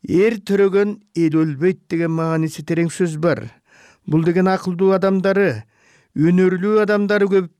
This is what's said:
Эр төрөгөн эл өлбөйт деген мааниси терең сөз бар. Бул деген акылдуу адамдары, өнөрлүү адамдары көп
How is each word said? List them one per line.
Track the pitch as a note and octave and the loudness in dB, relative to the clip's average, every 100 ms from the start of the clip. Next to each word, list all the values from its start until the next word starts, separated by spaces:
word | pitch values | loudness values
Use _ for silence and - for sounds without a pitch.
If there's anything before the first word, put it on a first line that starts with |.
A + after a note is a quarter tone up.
Эр | - E3 G#3+ A3+ | -2 2 2 0
төрөгөн | - G3 G3 F#3+ G#3 G#3 _ - | -4 0 2 2 -2 -4 _ -2
эл | D#3+ D#3 | 0 2
өлбөйт | D#3+ C3+ F3 F#3 _ | 0 0 -2 -2 _
деген | E3 E3+ | -4 -2
мааниси | D#3+ D#3+ D#3+ D#3+ D#3 D3 | -2 -2 -2 -4 -6 -6
терең | E3+ E3+ | -2 -2
сөз | - F3+ D#3 | -2 -4 -2
бар. | E3 C#3 A2+ _ _ _ - _ - | -2 -2 -6 _ _ _ -20 _ -2
Бул | D#3 E3 | 0 2
деген | E3+ F#3+ | 2 0
акылдуу | F#3+ F#3+ F3 F#3+ F#3+ | 0 -4 0 2 2
адамдары, | F#3+ F#3+ F#3+ F#3+ F#3+ A2 - _ _ _ _ - | 0 0 0 0 0 -2 -10 _ _ _ _ 0
өнөрлүү | D#3 F3+ F#3 F3+ G3 G#3+ | 2 4 2 2 0 0
адамдары | G#3 G#3 G3+ G#3 G3+ | 2 0 0 0 2
көп | G3 F3 | 2 -2